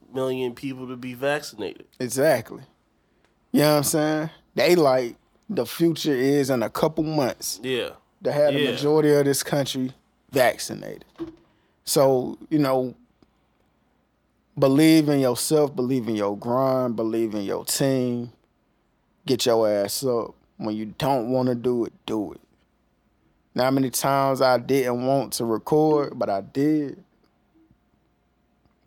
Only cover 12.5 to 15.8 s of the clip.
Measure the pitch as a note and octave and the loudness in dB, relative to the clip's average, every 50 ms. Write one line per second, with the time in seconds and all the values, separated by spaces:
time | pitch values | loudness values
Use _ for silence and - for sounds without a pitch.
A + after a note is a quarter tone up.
12.5 | D#3 D3+ C#3+ C3 C3 C3 B2+ B2 - - _ _ _ _ _ _ _ _ _ _ | 0 0 2 2 2 0 0 -4 -8 -14 _ _ _ _ _ _ _ _ _ _
13.5 | _ _ _ _ _ _ _ _ _ _ _ _ _ _ _ _ _ _ _ _ | _ _ _ _ _ _ _ _ _ _ _ _ _ _ _ _ _ _ _ _
14.5 | _ D3 C#3 C3+ C3+ C#3+ D#3 D#3+ D#3+ D#3+ D3+ D3 D3 C#3 C3 B2 A#2+ - - - | _ 2 2 4 6 6 6 8 8 6 6 4 2 2 2 0 0 -2 0 2
15.5 | D#3 D3+ D3 C3+ - B2+ | 2 2 2 2 0 -4